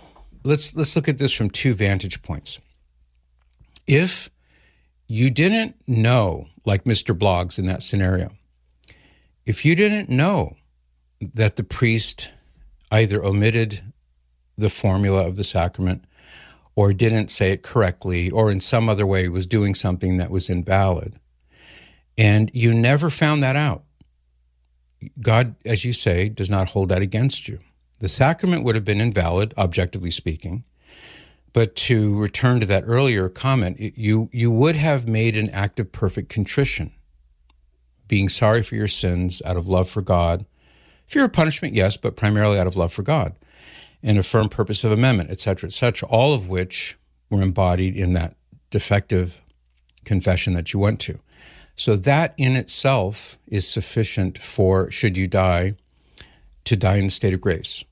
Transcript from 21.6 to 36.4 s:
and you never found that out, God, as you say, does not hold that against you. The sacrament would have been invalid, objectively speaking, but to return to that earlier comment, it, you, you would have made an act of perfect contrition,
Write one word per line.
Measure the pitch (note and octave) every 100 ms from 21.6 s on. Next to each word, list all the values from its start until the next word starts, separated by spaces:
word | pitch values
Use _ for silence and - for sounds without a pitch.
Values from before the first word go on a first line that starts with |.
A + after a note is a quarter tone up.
| - - - _ _ -
and | G#2+ G#2 A2
you | B2 A#2
never | A2+ A#2 C#3+ E3+
found | - D3+ D3+
that | C3 C#3
out, | D3+ F2 _ _ _ _ _ _ _ _ _ _ _ - G2 -
God, | A#2 A2+ B2 -
as | - G#2+
you | A#2+
say, | A#2 G#2+ F2 G2+
does | A2 F#2+
not | G2 F#2
hold | G#2 F#2+
that | F#2
against | F#2 A2 C3+ - -
you. | G2+ _ _ _ -
The | F#2+
sacrament | - C3+ E3+ F3+ F3
would | A#2+ A2
have |
been | G2+ G2+
invalid, | A#2 G2 E2+ F2+ G#2+ -
objectively | F#2 F#2 F2+ F#2+ F2
speaking, | - F2 D#2 D#2+ A#2 - _ _ - - - - _ _
but | A#2 A2
to | - - A2 G#2 G2+
return | G#2 - B2+ B2
to | G2+
that | G2 G2+
earlier | B2 C#3 G#2 F#2
comment, | - C3 C3 F#2 F2
it, | A2 -
you, | G#2+ A2 A2
you | A#2+ A#2
would | A2+ D3+ D#3+
have | D#3 C#3 A#2
made | A2 A2+ G#2+
an | G#2+
act | G2 G2 -
of | G2+
perfect | - F#2 G#2 -
contrition, | -